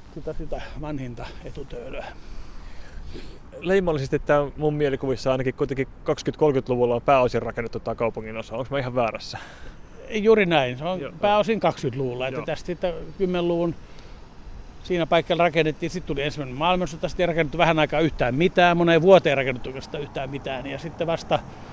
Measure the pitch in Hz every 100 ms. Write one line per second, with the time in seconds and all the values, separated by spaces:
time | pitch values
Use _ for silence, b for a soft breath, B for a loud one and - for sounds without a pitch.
0 | - 160 156 156 151 127 - - 147 143
1 | 127 120 120 - 139 147 135 123 131 135
2 | - - B B B B B B B B
3 | B B B B - - 165 196 175 151
4 | 135 147 - 147 139 139 151 147 143 131
5 | 135 123 131 131 127 - 139 135 127 -
6 | - 143 - - 156 131 - 123 120 120
7 | - 135 123 117 113 120 117 117 117 113
8 | 113 113 110 113 110 113 120 139 123 123
9 | 113 104 - 110 B B B B - -
10 | - 220 214 220 175 156 127 123 165 185
11 | 131 165 208 208 196 208 170 - 139 131
12 | 131 123 131 131 156 147 - 175 180 160
13 | 156 170 185 175 170 170 170 - B B
14 | B B B - - - - - - 175
15 | 160 170 - 165 175 165 156 - 165 180
16 | - 139 143 151 131 131 170 180 - 160
17 | 170 - 175 165 160 160 165 156 151 151
18 | 160 - 123 131 175 185 175 175 170 165
19 | 185 180 160 135 131 123 131 135 - 151
20 | 143 156 135 139 139 131 139 139 165 -
21 | 165 165 - 147 - B B